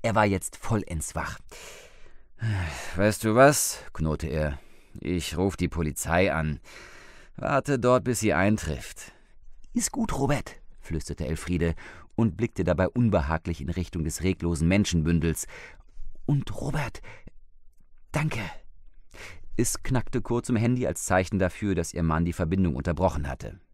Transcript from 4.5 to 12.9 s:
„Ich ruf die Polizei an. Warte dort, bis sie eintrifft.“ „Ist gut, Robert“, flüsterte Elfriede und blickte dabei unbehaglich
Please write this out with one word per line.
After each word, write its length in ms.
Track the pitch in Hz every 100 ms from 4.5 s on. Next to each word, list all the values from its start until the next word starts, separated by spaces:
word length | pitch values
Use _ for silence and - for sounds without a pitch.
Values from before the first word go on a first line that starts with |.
| 71 - - - -
„Ich 360 | - 90 - 76
ruf 200 | 95 -
die 120 | 87
Polizei 640 | - 80 67 - 82 95
an. 280 | 76 78 73 - - - - - - - -
Warte 420 | - 139 139 139
dort, 260 | 123 127
bis 160 | 107 120
sie 140 | 110
eintrifft.“ 760 | 76 98 107 80 71 - - - - - - - - -
„Ist 180 | 240 -
gut, 280 | - 220 143
Robert“, 420 | 135 143 - - - -
flüsterte 460 | - 82 - - 67
Elfriede 480 | 80 - 87 82 82 - - -
und 220 | - 113 80
blickte 280 | 117 -
dabei 240 | 87 82
unbehaglich 760 | 92